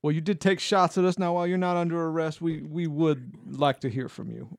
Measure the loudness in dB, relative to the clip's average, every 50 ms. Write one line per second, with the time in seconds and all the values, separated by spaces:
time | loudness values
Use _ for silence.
0 | 2 0 0 0 0 -2 -2 2 2 2 2 2 0 2 4 4 4 4 4 2
1 | 2 2 2 0 0 0 0 0 0 0 0 0 0 2 2 0 0 0 0 -2
2 | -2 -2 0 0 -2 -2 -4 -2 -2 -2 -2 -2 -8 -6 -4 -2 -2 -2 0 2
3 | 4 2 2 2 -2 -14 -16 -16 -14 -12 -2 2 2 2 2 0 -4 -4 -4 -4
4 | -6 -6 -10 -10 -10 -10 -10 -12 -14 -16 -18